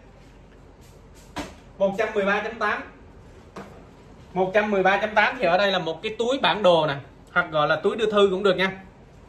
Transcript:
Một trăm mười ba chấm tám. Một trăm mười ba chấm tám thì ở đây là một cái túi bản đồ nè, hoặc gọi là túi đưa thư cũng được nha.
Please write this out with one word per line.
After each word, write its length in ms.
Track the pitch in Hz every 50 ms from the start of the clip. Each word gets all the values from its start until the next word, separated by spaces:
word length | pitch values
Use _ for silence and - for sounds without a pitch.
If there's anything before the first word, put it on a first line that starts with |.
| - - - - - - - - - - - - - - - - - - - - - - - - - - - - - - - - - - - -
Một 160 | 196 190 190 226
trăm 100 | 220 - -
mười 100 | 202 190
ba 160 | 196 202 208
chấm 140 | 208 226 233
tám. 280 | - 214 202 269 - - - - - - - - - - - - - - - - - - - - - - - - - - - - - - - -
Một 160 | 180 185 185 190
trăm 160 | 208 214 214
mười 120 | 202 190
ba 140 | 180 190 202 202
chấm 140 | 214 214 214
tám 220 | 208 208 247 - 247
thì 60 | 202
ở 140 | 170 175 196
đây 140 | 202 196
là 60 | 190 175
một 240 | 160 160 160 -
cái 120 | - 214 214 -
túi 200 | 226 240 269 277
bản 240 | - 170 170 208
đồ 240 | 208 185 175 160 151
nè, 80 | 147 139 139 120 - - - - -
hoặc 180 | - 180 170 160
gọi 180 | 156 151 147 156
là 80 | 156
túi 200 | - - 208 240
đưa 140 | 226 220 -
thư 180 | 202 208 202 196
cũng 120 | 180 190
được 140 | 208 196 180
nha. 160 | 175 190 190 - - - - - - - - - - -